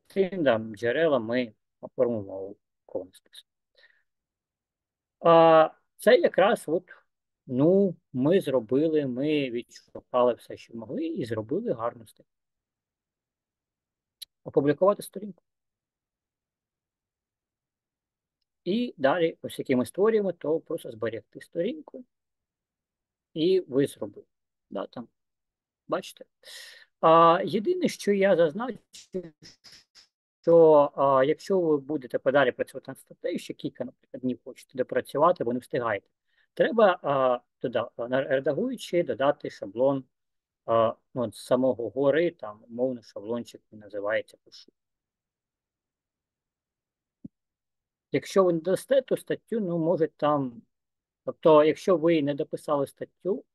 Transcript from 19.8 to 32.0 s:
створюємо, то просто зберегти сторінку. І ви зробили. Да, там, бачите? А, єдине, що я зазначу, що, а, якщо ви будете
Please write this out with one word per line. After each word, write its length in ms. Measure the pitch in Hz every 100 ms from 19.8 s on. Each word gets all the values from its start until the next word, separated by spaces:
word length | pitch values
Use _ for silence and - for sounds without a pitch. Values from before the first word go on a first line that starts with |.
| 120
створюємо, 460 | - 214 220 196
то 280 | - 143 156
просто 300 | - 165 156
зберегти 500 | 110 113 110 - -
сторінку. 640 | - 170 190 311 269 262 254 _ _ _ _ _ _ _ _ _ _ _ _
І 260 | 160 165 190
ви 260 | 156 131 135
зробили. 400 | - 101 - - _ _ _ -
Да, 160 | 98 -
там, 220 | - - _ _ _ _ _ _ _ -
бачите? 360 | 175 - - - _ - - - - _ -
А, 400 | 165 165 170 175
єдине, 440 | 196 185 214 370 302
що 240 | - -
я 240 | 202 196 165
зазначу, 420 | 170 170 254 208 _ - - 185 175 _ 170 _ - - _ _ _ _ _ _
що, 500 | - 170 160 151 143 -
а, 280 | 139 131
якщо 360 | 135 156 - 190
ви 160 | 165 147
будете 420 | 135 156